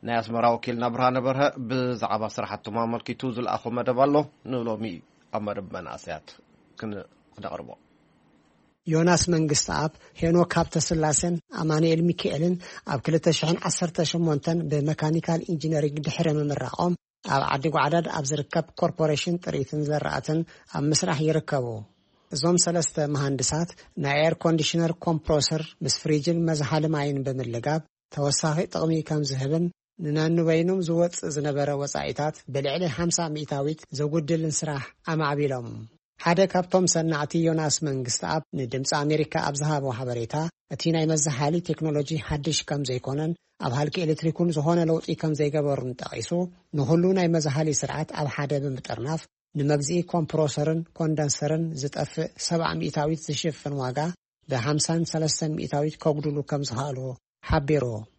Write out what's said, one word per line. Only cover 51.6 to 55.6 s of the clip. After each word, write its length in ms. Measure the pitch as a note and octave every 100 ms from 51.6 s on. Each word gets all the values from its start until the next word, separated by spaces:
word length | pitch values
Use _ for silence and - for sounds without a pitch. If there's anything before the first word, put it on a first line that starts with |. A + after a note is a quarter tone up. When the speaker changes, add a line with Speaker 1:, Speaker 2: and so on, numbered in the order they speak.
| E3 D#3
Speaker 2:
ዝጠፍእ 540 | C#3+ - D3 - D#3+ -
ሰብዓ 300 | - E3+ D#3+ D#3+
ሚእታዊት 460 | E3 D#3 D3+ D#3+
ዝሽፍን 520 | - C#3 E3+ C#3+ D3 C#3
ዋጋ 240 | B2+ B2+ D#3+ F3 _ _ -
ብሓምሳን 540 | C3 A#2+ D3+ - E3 E3
ሰለስተን 500 | D#3+ D#3 - D#3+
ሚእታዊት 400 | D#3